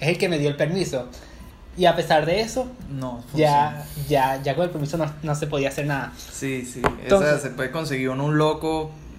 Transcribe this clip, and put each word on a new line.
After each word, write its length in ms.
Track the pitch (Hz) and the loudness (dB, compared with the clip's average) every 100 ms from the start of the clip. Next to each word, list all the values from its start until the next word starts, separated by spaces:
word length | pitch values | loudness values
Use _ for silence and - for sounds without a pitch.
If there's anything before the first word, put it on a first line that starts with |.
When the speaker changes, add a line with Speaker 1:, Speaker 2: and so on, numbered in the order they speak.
Speaker 1:
es 80 | 147 | 0
el 80 | 180 | 2
que 100 | 190 | 2
me 100 | 156 | 2
dio 120 | 143 | 2
el 80 | 143 | 2
permiso. 500 | 151 190 165 131 120 - - - - - - - | 0 0 -2 -4 -6 -12 -18 -18 -20 -20 -12 2
Y 80 | 175 | 4
a 100 | 170 | 4
pesar 300 | 156 160 156 | 4 4 4
de 160 | 190 | 0
eso, 260 | 226 262 254 - - | 0 -2 -4 -8 -10
Speaker 2:
No, 340 | 139 127 123 - | -8 -6 -8 -4
Speaker 1:
ya, 520 | 147 151 143 147 - - | 2 6 6 4 -2 -8
Speaker 2:
funciona. 220 | 151 139 | -8 2
Speaker 1:
ya, 320 | 143 131 139 | 4 4 2
ya 120 | 139 135 | 0 0
con 100 | 175 | 0
el 60 | |
permiso 260 | 165 143 165 | -2 -2 -2
no, 120 | 151 - | -2 -2
no 120 | 156 147 | -4 -2
se 120 | 151 | -2
podía 220 | 147 135 | 0 0
hacer 160 | - 147 | -2 -2
nada. 260 | 135 120 - | -2 -4 -10
Speaker 2:
Sí, 480 | - - 135 131 123 | -14 -6 -4 -4 -6
sí. 160 | 127 120 120 | -4 -4 -2
Speaker 1:
Entonces 260 | 123 196 147 | 2 4 4
Speaker 2:
o 100 | 143 | 2
sea, 100 | 127 | -2
se 60 | - | -4
puede 160 | 131 | -4
conseguir 380 | 165 151 131 131 | -4 -4 -2 -2
uno 160 | 131 147 | 0 2
un 120 | 151 | 4
loco 540 | 156 156 160 160 156 - - | 4 2 -2 -2 -4 -10 -16